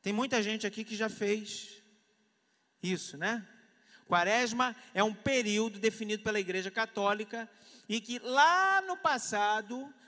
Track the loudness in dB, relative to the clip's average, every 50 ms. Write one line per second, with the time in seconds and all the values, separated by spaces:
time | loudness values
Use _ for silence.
0 | -2 0 0 0 0 2 2 2 2 0 -2 -2 -4 -4 -4 -6 -8 -8 -4 -4
1 | -2 -4 -2 -2 0 0 0 -2 -2 -8 -12 -12 -12 -14 -18 -20 _ _ _ _
2 | _ _ _ _ _ _ _ _ _ _ _ _ _ _ _ _ -4 -2 -2 -2
3 | -4 -8 -8 -4 -2 -2 -2 -4 -8 -12 -20 -20 _ _ _ _ _ _ -20 -20
4 | _ 0 2 2 4 4 4 2 2 0 0 0 0 0 -2 -8 -18 -4 2 2
5 | 2 2 0 -2 -2 2 2 2 2 2 2 2 0 0 -2 0 0 0 0 0
6 | -4 -4 -4 -4 -2 -2 -2 0 -2 0 -2 -2 -4 -4 -2 -2 -4 -2 -2 0
7 | 2 2 2 0 -4 -8 -8 -10 -10 -12 -16 _ -20 -20 -20 -20 -6 -4 -4 -4
8 | -4 -6 -10 -8 -4 0 4 6 6 6 6 4 4 4 2 2 0 -2 -6 -2
9 | 0 0 0 0 -2 -2 0 0 2 2 2 0 -2 -6 -10 -10 -10 -12 -18 _
10 | -20